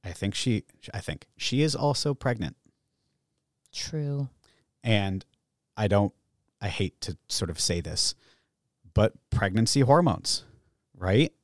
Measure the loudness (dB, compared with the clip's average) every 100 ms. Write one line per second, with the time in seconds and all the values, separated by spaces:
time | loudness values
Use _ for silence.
0 | -12 -6 -4 -2 -2 -2 -4 _ -14 -10
1 | -8 -10 -12 _ -4 0 0 0 -2 0
2 | -2 -2 -2 -2 -4 -8 _ _ _ _
3 | _ _ _ _ _ _ _ -12 -8 -6
4 | -4 -4 -6 _ _ _ _ _ 0 2
5 | 2 -4 -8 _ _ _ _ -2 2 4
6 | 2 _ _ _ _ _ -8 -4 -4 _
7 | -12 -12 _ -6 -4 -4 -2 -2 -4 -4
8 | -4 -4 _ _ _ _ _ _ -4 2
9 | 2 0 _ -2 0 2 2 2 6 6
10 | 6 0 -4 -6 -8 _ _ _ _ -8
11 | 2 2 2 _